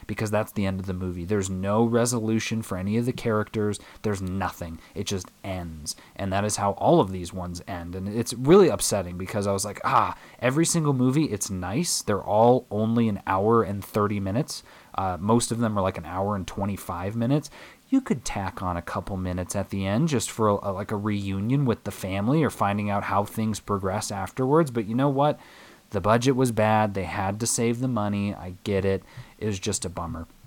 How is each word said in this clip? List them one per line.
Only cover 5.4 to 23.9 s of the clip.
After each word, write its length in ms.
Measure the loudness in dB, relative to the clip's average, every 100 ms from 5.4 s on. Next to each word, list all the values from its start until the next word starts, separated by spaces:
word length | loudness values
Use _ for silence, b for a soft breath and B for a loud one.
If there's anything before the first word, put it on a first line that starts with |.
ends. 520 | -8 -6 -8 -10 -12 -12 B -8
And 160 | -2
that 140 | 0 0
is 120 | 0
how 160 | 0
all 260 | 2 4 4
of 120 | 4
these 220 | -2 -8
ones 300 | -8 -8 -10 -10
end. 280 | -10 -8 -8
And 120 | -4
it's 280 | -4 -4 0
really 340 | 6 8 8
upsetting 480 | 4 0 -2 -2 -6
because 300 | -6 -2 0
I 40 |
was 140 | -2 -4
like, 160 | -6
"Ah, 320 | 0 2 2 B B -4
every 280 | 0 2 2
single 260 | 2 2
movie, 320 | 2 4 2 0
it's 240 | -2 -4
nice. 540 | -6 -4 -2 -2 -2
They're 200 | 0 -2
all 440 | 2 6 6 6 2
only 400 | -2 2 2 2
an 140 | 0 -2
hour 380 | 0 4 4
and 200 | 2 -2
thirty 360 | -4 0 0 0
minutes. 420 | -2 -2 -4 -8 B B B -4
Uh, 220 | -4 -2
most 320 | 2 2 2
of 60 | 0
them 200 | 0 0
are, 40 |
like, 160 | 0 -2
an 80 | -6
hour 300 | -4 -2 -2
and 100 | -4
twenty-five 680 | -4 -4 -4 -8 -8 -6 -2
minutes." 340 | 0 0 -2 B B B _
You 120 | 0
could 240 | 0 -4 -4
tack 380 | -6 -6 -4
on 120 | -4 -2
a 60 |
couple 360 | -4 -6 -6 -4
minutes 380 | -4 -4 -4 -4
at 140 | -4
the 160 | -2 0
end 220 | 2 2
just 240 | 0 -2
for 160 | 0 2
a, 60 | 2
a, 80 | 0
like, 180 | -6 -4
a 60 | -2
reunion 680 | -2 -2 -2 -2 0 2 2
with 180 | 0
the 80 | -4
family 520 | -6 -4 -2 2 2
or 60 | 2
finding 400 | 2 0 0 0
out 140 | -2
how 200 | 0 0
things 360 | 0 -2 -2 -2
progress 520 | -2 -2 0